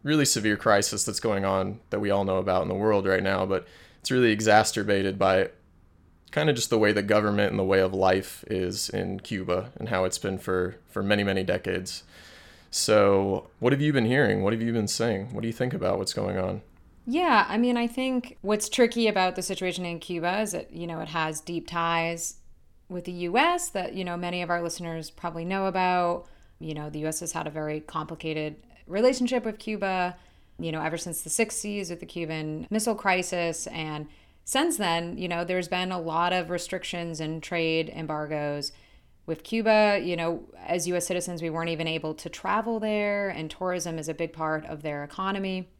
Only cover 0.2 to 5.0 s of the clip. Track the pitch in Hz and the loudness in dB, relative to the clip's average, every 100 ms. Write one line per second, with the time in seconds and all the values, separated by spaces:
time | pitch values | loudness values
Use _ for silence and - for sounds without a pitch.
0.2 | 147 113 104 101 113 101 98 104 - 101 | 4 2 2 2 6 6 4 -2 -4 -2
1.2 | 117 98 98 95 98 104 - 104 104 98 | 0 0 2 2 0 -6 -6 -2 2 2
2.2 | 98 95 95 92 82 95 110 101 95 95 | 2 2 2 2 2 2 2 4 4 2
3.2 | 95 95 95 95 - - - - - 127 | 2 0 2 -2 -4 -20 -20 -12 0 4
4.2 | 120 107 110 107 110 - 104 98 | 6 6 8 8 6 0 2 2